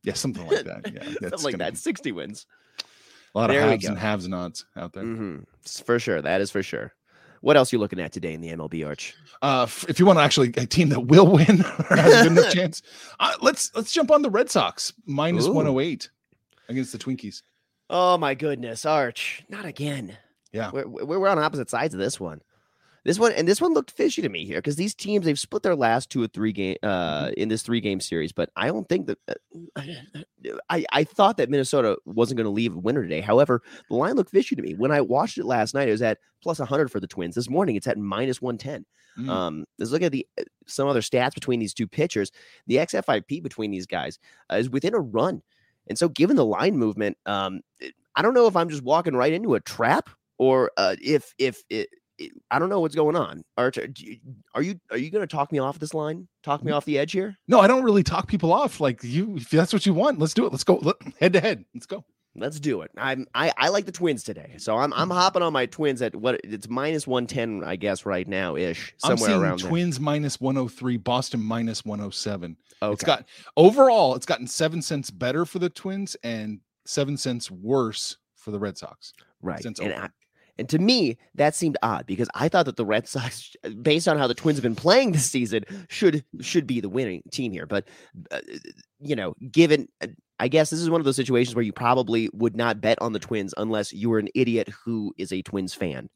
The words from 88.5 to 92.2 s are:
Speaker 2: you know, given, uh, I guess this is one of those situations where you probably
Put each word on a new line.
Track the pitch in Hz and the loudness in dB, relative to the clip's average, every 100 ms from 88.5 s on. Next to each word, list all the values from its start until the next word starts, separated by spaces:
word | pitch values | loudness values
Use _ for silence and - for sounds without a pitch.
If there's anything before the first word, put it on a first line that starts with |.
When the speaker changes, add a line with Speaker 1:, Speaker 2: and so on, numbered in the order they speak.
| 71 - - _ _ | -16 -18 -20 _ _
Speaker 2:
you | 143 127 | -6 -4
know, | 92 - 127 | -6 -10 0
given, | 165 165 147 - _ | 4 6 6 2 _
uh, | - - _ - | -12 -12 _ -6
I | 127 | 0
guess | 156 151 | 2 2
this | 160 | 0
is | 170 | 0
one | 165 | 2
of | |
those | 139 131 | 2 0
situations | 127 120 123 117 | 2 2 2 0
where | |
you | 110 | -4
probably | - 120 127 110 113 | -2 0 2 2 0